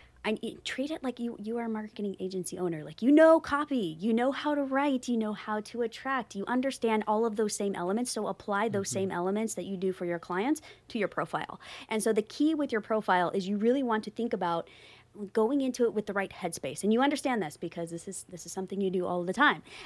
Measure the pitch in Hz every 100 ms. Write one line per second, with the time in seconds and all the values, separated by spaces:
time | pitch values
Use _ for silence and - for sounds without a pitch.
0 | - - 214 220 226 196 - - 285 320
1 | 262 247 233 - 208 233 233 220 214 -
2 | 202 190 185 190 175 185 180 165 151 156
3 | 233 294 320 320 - 285 294 262 180 160
4 | 208 226 254 269 294 294 269 269 285 254
5 | 254 233 214 208 - 214 214 233 233 -
6 | 269 262 220 196 - 254 269 262 226 220
7 | 208 214 233 214 214 - 202 196 175 214
8 | 247 226 208 190 - 196 226 202 196 196
9 | 190 175 185 202 220 202 180 190 190 180
10 | 175 170 - 180 240 302 - - _ 226
11 | 185 - 156 156 - - - - - 220
12 | 220 214 214 - 294 311 285 220 - 220
13 | 208 185 175 196 185 208 226 269 254 214
14 | 208 - 233 214 180 170 - - - -
15 | _ 202 196 - 220 285 262 247 240 214
16 | 208 196 196 - 180 - 135 151 196 220
17 | 277 285 277 240 156 - 170 - 165 170
18 | - 185 - 175 170 - 190 196 190 180
19 | 180 180 175 185 285 165 - -